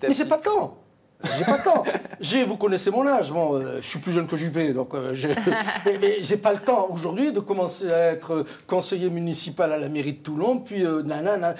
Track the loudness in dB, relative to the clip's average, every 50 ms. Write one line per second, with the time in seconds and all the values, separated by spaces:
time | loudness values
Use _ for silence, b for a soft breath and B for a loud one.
0 | 0 0 2 2 2 0 0 0 2 2 0 0 0 -2 -6 -14 -20 _ _ _
1 | _ _ _ _ -6 -4 -2 0 2 2 2 2 4 4 4 4 2 0 -2 -4
2 | -6 -8 -12 -10 -6 -2 0 2 2 0 0 0 0 0 0 2 0 0 2 2
3 | 2 4 2 2 2 0 0 0 0 2 0 0 -2 -2 -6 -6 -8 -8 -8 -6
4 | -4 0 0 0 0 0 -2 -2 -2 -2 -2 0 0 0 0 0 -2 -4 -4 -6
5 | -4 -4 -4 -2 0 0 0 2 2 2 2 2 0 -2 -4 -2 0 0 0 2
6 | 2 2 2 2 0 0 0 2 4 2 2 2 2 2 4 4 4 0 -2 -4
7 | -4 -4 0 0 0 0 0 -2 -2 -2 0 0 0 -2 -2 -4 -2 0 2 4
8 | 4 4 2 0 -2 -2 -2 -2 -2 -4 B B B -2 0 0 0 0 -2 0
9 | 0 0 -2 -2 -2 -2 -2 -4 -6 -6 -2 0 0 2 2 0 -2 -2 -2 -2
10 | -2 -4 -4 -6 -6 -6 -4 0 2 2 0 0 -2 -4 -2 0 0 2 2 0
11 | -2 -2 -4 -2 0 0 0 2 0 -2 -2 B